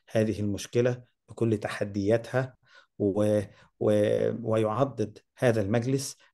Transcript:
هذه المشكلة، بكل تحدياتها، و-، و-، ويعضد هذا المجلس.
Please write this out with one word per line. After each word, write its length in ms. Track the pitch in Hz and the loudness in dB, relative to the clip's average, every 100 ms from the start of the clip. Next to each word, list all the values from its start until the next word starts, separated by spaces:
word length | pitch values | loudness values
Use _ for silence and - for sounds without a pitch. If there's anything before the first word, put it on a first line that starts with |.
| _ | _
هذه 300 | 113 110 104 | 0 0 0
المشكلة، 600 | 104 98 - 120 123 123 - _ _ | -4 -4 -2 0 0 -2 -10 _ _
بكل 300 | - 117 107 | -2 0 0
تحدياتها، 960 | - - 101 101 98 113 - 127 131 - _ - _ - | -4 -6 -4 -2 2 0 0 -4 -4 -10 _ -20 _ -2
و-، 420 | 104 98 107 107 104 - - _ | 0 2 2 2 -2 -14 -20 _
و-، 720 | 113 104 107 110 110 113 113 | 2 4 2 2 0 -2 -2
ويعضد 640 | 110 107 107 135 113 107 - _ - | 0 0 0 -2 -2 -6 -8 _ 0
هذا 220 | 131 110 | 2 2
المجلس. 540 | 98 117 123 135 139 - _ | 0 0 0 -4 -4 -12 _